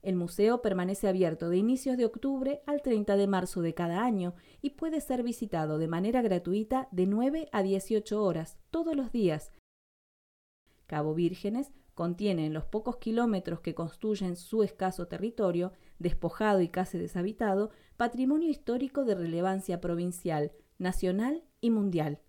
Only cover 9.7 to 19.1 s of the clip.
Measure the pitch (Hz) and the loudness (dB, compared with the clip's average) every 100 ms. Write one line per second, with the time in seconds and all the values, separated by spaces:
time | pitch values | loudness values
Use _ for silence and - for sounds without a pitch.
9.7 | _ _ _ _ _ _ _ _ _ _ | _ _ _ _ _ _ _ _ _ _
10.7 | _ _ 156 151 156 170 180 202 233 285 | _ _ -2 0 2 0 0 -4 -2 -4
11.7 | - _ - 170 175 208 175 156 156 151 | -10 _ -4 -4 0 0 0 0 -2 -4
12.7 | 214 226 240 - 226 240 196 180 170 - | -4 -4 -6 -2 2 2 0 -2 -6 -6
13.7 | 170 165 - 220 208 185 175 - 220 202 | -6 -8 -4 -4 -2 -2 -4 -4 0 0
14.7 | - 185 180 175 170 208 233 196 175 180 | 2 -4 -2 -8 -6 -6 0 0 2 -2
15.7 | - - - 170 - 170 - 214 196 170 | -6 -20 -4 0 0 0 0 2 4 4
16.7 | - 180 175 170 180 185 214 220 196 214 | 0 -2 -4 -4 -2 -4 0 0 2 0
17.7 | - _ - 240 247 262 302 330 285 - | -6 _ -2 -2 2 2 2 2 -2 -2
18.7 | 240 269 277 254 | -2 0 0 0